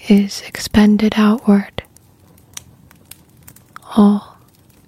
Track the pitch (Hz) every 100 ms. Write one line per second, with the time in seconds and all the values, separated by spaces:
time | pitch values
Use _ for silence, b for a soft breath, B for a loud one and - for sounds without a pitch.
0 | - 202 202 - - - - 220 208 208
1 | 214 220 214 226 - 202 196 - - _
2 | _ _ _ _ _ - _ _ _ _
3 | _ - _ _ - _ _ - - -
4 | 202 202 - - _ _ _ _